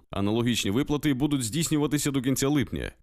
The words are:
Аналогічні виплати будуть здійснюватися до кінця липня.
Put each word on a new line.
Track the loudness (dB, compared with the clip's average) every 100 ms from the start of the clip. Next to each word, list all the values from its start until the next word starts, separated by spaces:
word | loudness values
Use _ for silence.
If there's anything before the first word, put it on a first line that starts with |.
| -8
Аналогічні | -2 0 2 2 0 0
виплати | 0 0 0 0
будуть | 0 0 0
здійснюватися | -2 -2 0 0 0 0 0
до | 0
кінця | 0 0 2
липня. | 2 0 -4 -8 -6